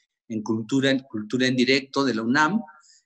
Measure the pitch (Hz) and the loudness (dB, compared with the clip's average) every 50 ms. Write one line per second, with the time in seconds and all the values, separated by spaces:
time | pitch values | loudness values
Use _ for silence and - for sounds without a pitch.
0 | _ _ _ _ _ - 113 110 107 - 110 113 110 104 135 135 131 139 135 127 | _ _ _ _ _ -8 -8 -8 -4 -4 -4 -4 -2 -2 0 0 2 2 0 0
1 | - - - 107 107 107 - 123 127 127 131 127 120 120 131 139 135 131 - 139 | -2 -6 -10 -10 -8 -4 -2 0 0 0 2 2 4 4 4 2 0 -2 -2 -2
2 | 139 131 110 110 113 117 131 151 151 156 196 226 - - - - _ - - _ | 0 0 0 -2 -2 0 2 2 2 2 0 -2 -4 -6 -20 -20 _ -20 -20 _
3 | _ | _